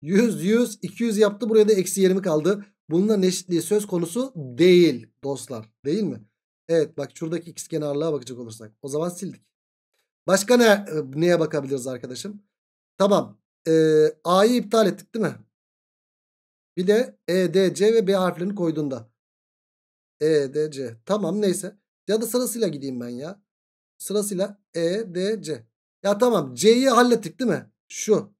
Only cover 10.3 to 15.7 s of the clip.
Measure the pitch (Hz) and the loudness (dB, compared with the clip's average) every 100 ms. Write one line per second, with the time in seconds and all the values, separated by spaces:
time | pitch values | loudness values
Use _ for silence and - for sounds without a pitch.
10.3 | 190 202 247 233 202 202 156 135 135 170 | 0 4 4 6 4 2 -8 -6 -2 2
11.3 | 170 160 156 135 139 127 127 123 123 202 | 2 0 -2 -4 -6 -6 -10 -12 -12 -14
12.3 | 208 _ _ _ _ _ _ 196 196 135 | -16 _ _ _ _ _ _ 2 2 0
13.3 | - _ _ - 160 160 156 151 - 165 | -10 _ _ 0 4 4 4 2 0 0
14.3 | 185 208 247 196 226 214 208 - 233 185 | 4 4 2 0 2 2 0 -10 -6 -6
15.3 | - _ _ _ | -6 _ _ _